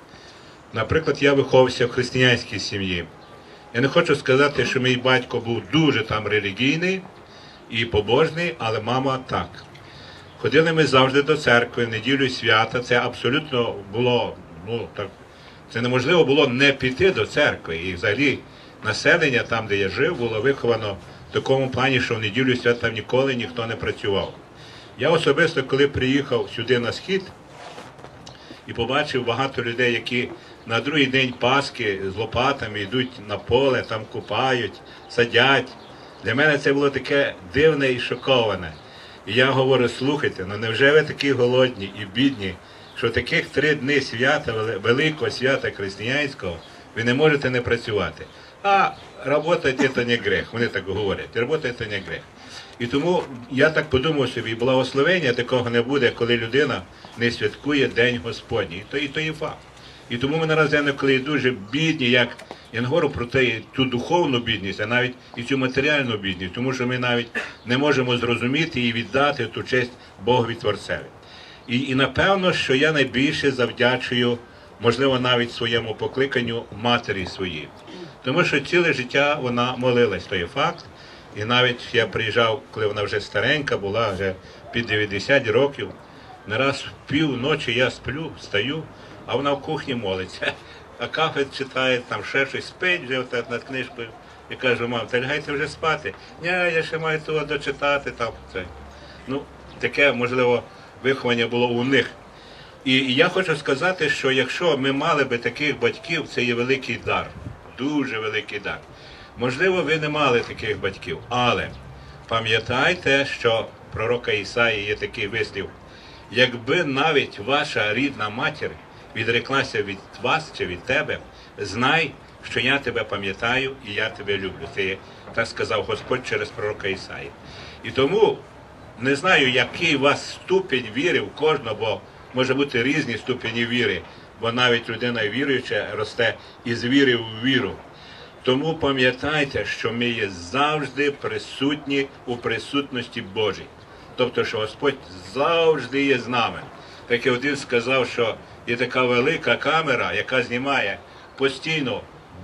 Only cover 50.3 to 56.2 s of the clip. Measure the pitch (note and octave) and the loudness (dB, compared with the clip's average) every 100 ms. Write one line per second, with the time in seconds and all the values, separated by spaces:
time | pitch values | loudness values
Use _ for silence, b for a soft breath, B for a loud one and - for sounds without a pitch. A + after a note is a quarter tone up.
50.3 | F2+ D#2 A#2 A2+ G2+ F#2 G2 G2+ D#2+ D2+ | 0 -2 -2 -2 -2 -4 -2 0 -2 -4
51.3 | - B2 D#3 B2+ - A2 G2+ - - - | -4 0 0 -2 -6 -6 -6 -6 -10 -12
52.3 | - B B B B A#2+ C#3 E3 F3 - | -20 B B B B -2 0 2 0 -2
53.3 | A#2+ - B2+ D#3 D3+ D3+ B2+ D#3+ D3+ A#2+ | -10 -4 4 4 4 2 2 2 2 0
54.3 | A#2+ G#2+ A2 B2 C3 B2+ C3+ D#3 F#3 C3+ | -2 -4 0 2 4 2 2 4 4 2
55.3 | A#2+ A#2+ B2+ A#2 A#2+ A#2+ C#3+ A#2+ - | 0 2 0 2 2 2 2 2 2